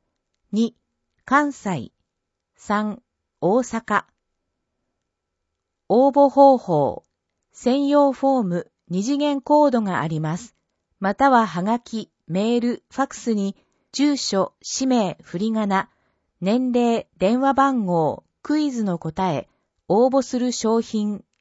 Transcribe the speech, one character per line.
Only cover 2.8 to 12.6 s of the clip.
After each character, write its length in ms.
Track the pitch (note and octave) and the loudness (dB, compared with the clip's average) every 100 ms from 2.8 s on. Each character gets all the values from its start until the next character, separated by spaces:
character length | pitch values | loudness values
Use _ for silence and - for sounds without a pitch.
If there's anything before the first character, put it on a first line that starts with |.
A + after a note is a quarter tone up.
| G#3+ G3+ _ _ _ - | -4 -8 _ _ _ -4
大 160 | E3 A3+ | 0 0
阪。 460 | B3 A3+ - G#3 - _ _ _ _ _ _ _ _ _ _ _ _ _ _ _ _ _ - | -2 -8 -4 -4 -4 _ _ _ _ _ _ _ _ _ _ _ _ _ _ _ _ _ -2
応 220 | G#3+ C#4 | 4 4
募 180 | C#4 C#4 | 6 4
方 280 | C4 C#4 C4 | 6 6 6
法。 460 | - D#3 C3+ - _ _ _ _ _ | 2 0 0 -2 _ _ _ _ _
専 360 | - A#3+ C4+ C#4 | -6 -2 0 2
用 240 | D4 C#4+ | 4 2
フ 160 | B3+ C4+ | 2 0
ォ 140 | C4+ | 0
ー 20 | |
ム、 280 | G3 E3+ - _ - | 0 -4 -6 _ -8
二 140 | F3 | -6
次 140 | G#3+ C#4+ | -2 -2
元 240 | D4 C#4 | -2 -2
コ 260 | - D4 D4 | 2 4 4
ー 40 | |
ド 100 | A#3 | 2
が 200 | G#3 D#3+ | -2 -2
あ 60 | D#3 | -2
り 120 | D#3 | -4
ま 180 | D#3 F3 | -4 -6
す。 180 | A#3+ _ _ _ _ - | -10 _ _ _ _ -8
ま 160 | G3 G3+ | -6 0
た 140 | C#4 | 4
は 180 | B3 A3 | 4 2
は 160 | E3 | -2
が 160 | F#3+ A#3+ | -4 -4
き、 320 | - A3+ - _ - | -6 -12 -12 _ -8
メ 300 | F3 A3 | -4 0
ー 40 | A#3+ | 0